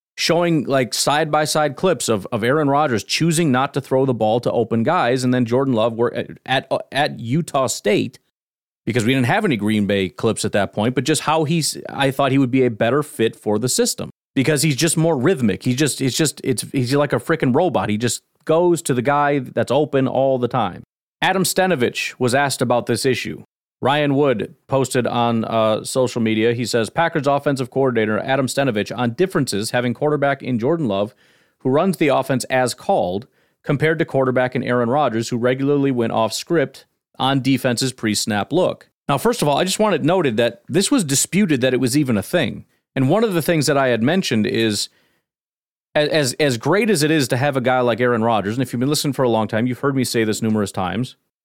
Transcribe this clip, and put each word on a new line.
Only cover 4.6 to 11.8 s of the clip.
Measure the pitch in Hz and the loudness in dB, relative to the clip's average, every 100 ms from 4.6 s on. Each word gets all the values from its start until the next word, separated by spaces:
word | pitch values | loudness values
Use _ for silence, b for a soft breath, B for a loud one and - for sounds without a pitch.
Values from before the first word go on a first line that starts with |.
| 113 113 | 0 0
guys, | 113 175 123 131 | 0 2 2 2
and | 127 | 2
then | 127 117 | 0 2
Jordan | 123 139 | 0 2
Love | 117 117 | 2 0
were | 113 120 | 0 -2
at, | - - - - | -2 -8 -12 -4
at, | 131 - - - | -2 -2 -6 -4
at | 131 147 139 | -2 -2 -4
Utah | 117 151 160 139 127 | -2 -2 0 -2 -2
State, | - 202 190 110 - _ _ _ _ _ _ - | -2 0 0 -2 -8 _ _ _ _ _ _ -4
because | 117 107 | -2 0
we | |
didn't | 135 120 | 0 2
have | 196 208 | 2 0
any | 117 | 0
Green | 104 107 101 | 0 0 0
Bay | 101 92 | 0 -2
clips | - 117 101 | -2 -2 -2
at | 104 | -2
that | 104 95 | -2 -2
point, | - 113 | -2 -2
but | 127 127 | -2 -2
just | 151 | -2
how | - 160 | 0 0
he's, | 143 165 143 - | 0 -2 -2 -6